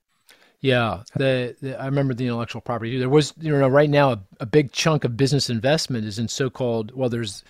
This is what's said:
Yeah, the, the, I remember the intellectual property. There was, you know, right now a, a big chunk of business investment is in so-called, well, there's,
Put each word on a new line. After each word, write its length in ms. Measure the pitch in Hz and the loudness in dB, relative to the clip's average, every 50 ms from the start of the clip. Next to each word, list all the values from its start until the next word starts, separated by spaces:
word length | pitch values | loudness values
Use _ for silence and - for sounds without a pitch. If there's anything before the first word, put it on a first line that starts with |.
| _ _ _ _ _ _ - _ _ _ _ - | _ _ _ _ _ _ -20 _ _ _ _ -4
Yeah, 420 | - 135 127 123 117 110 90 87 110 - - | 0 2 2 2 2 0 -4 -6 -10 -10 -6
the, 400 | - 139 135 131 127 123 123 107 - | -2 0 0 0 0 -2 -6 -8 -10
the, 180 | 143 135 131 - | -10 -10 -8 -8
I 60 | 131 | -6
remember 280 | 135 139 143 139 135 127 | -4 -2 -2 -2 -2 -2
the 120 | 113 131 | -4 -4
intellectual 360 | 123 117 117 117 - - 117 | -4 -4 -4 -6 -8 -10 -12
property. 360 | - - 120 113 113 117 131 | -8 -6 -6 -6 -4 -6 -4
There 120 | 131 127 127 | -4 0 4
was, 240 | 139 156 147 - - | 4 4 4 2 -4
you 180 | - 160 156 151 | -8 -4 0 2
know, 120 | 143 139 | 4 4
right 220 | 131 131 143 151 151 | 6 6 6 6 6
now 240 | 143 143 143 135 120 | 4 4 4 4 2
a, 80 | 107 95 _ - - | -2 -6 _ -14 -12
a 60 | 139 | -4
big 260 | 110 - 151 151 120 | 2 2 2 2 2
chunk 320 | - - - 165 156 143 - | -2 -2 0 2 2 2 0
of 140 | - 117 | 0 0
business 320 | 107 135 131 147 135 - - | 2 2 2 2 0 0 0
investment 560 | 120 113 101 131 151 160 - - 135 113 107 | -2 0 2 2 0 0 0 -4 -6 -6 -6
is 120 | 107 98 110 | -6 -6 -6
in 100 | 117 104 | -6 -4
so-called, 680 | - - 139 127 - - 135 120 117 113 110 104 - | -4 -4 -4 -4 -4 -4 -2 -2 -2 -2 -4 -6 -6
well, 140 | 131 131 120 | -4 -2 -2
there's, 340 | 113 117 117 101 101 - - | -2 -4 -6 -8 -10 -14 -20